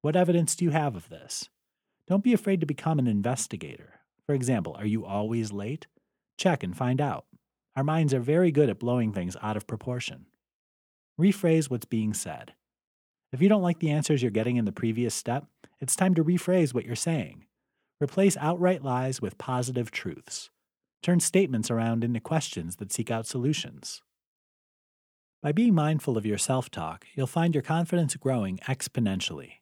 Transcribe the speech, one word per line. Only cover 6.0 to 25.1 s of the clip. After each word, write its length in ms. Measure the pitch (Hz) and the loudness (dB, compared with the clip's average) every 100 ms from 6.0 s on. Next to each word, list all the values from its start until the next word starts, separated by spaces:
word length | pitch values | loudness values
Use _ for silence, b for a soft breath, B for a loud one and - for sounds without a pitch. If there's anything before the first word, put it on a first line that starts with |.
| _ _ _ - | _ _ _ -2
Check 260 | 190 151 | 0 0
and 120 | 92 92 | -4 -4
find 240 | 123 131 | -2 0
out. 260 | 147 - - _ _ _ _ - | -2 -4 -12 _ _ _ _ -4
Our 80 | |
minds 300 | 139 160 151 | -2 2 2
are 60 | 131 | 2
very 300 | 120 156 180 | 2 4 4
good 200 | 147 143 | 4 2
at 100 | 101 | 2
blowing 320 | 117 123 110 | 0 2 0
things 240 | 98 90 90 | -2 -6 -6
out 140 | 107 107 | -6 -6
of 100 | - | -6
proportion. 600 | 107 - 123 - - - _ _ _ _ _ _ _ _ - | -8 -6 -6 -8 -12 -20 _ _ _ _ _ _ _ _ 2
Rephrase 500 | 180 196 170 160 143 | 2 4 4 4 2
what's 140 | 120 | -4
being 300 | - 113 107 | -2 -2 -2
said. 400 | 104 - 69 - _ _ _ _ _ _ _ _ | -4 -6 -10 -14 _ _ _ _ _ _ _ _
If 80 | 127 | 2
you 80 | 190 | 4
don't 140 | 214 | 6
like 160 | 180 170 | 2 0
the 120 | 160 | 0
answers 300 | 147 143 147 | 0 2 2
you're 100 | 120 | 2
getting 260 | 107 113 123 | 0 0 2
in 100 | 107 | 0
the 60 | |
previous 420 | - 117 110 120 | 0 -2 0 -2
step, 320 | - - 127 - _ - _ | -4 -4 -6 -6 _ -20 _
it's 160 | 139 - | -6 0
time 180 | 190 170 | 2 4
to 60 | |
rephrase 520 | 156 175 - 185 151 | 4 2 2 2 2
what 100 | 120 | 0
you're 100 | 113 | -4
saying. 520 | 117 - 160 87 - _ _ _ _ _ _ | -4 -2 -2 -4 -12 _ _ _ _ _ _
Replace 380 | 143 - 196 - | -4 4 2 4
outright 480 | 151 175 180 180 | -2 2 2 2
lies 380 | 139 123 131 131 | 0 -2 -2 -2
with 160 | 110 - | -6 -6
positive 520 | - 127 127 123 117 | -4 -2 -2 -4 -4
truths. 600 | - 92 76 - - - _ _ _ _ _ | -6 -8 -10 -12 -14 -14 _ _ _ _ _
Turn 160 | - 175 | 2 2
statements 520 | - 185 190 120 107 | 4 4 4 0 0
around 340 | 117 113 117 | 0 2 0
into 160 | 120 117 | 0 -2
questions 560 | - 160 - - 82 90 | -2 -2 -2 -8 -8 -8
that 160 | 101 | -8
seek 180 | - 110 | -6 -4
out 160 | 117 113 | -4 -4
solutions. 760 | 131 127 151 - 131 - - _ _ _ _ _ _ _ _ _ _ _ | -2 -2 -2 -6 -12 -14 -16 _ _ _ _ _ _ _ _ _ _ _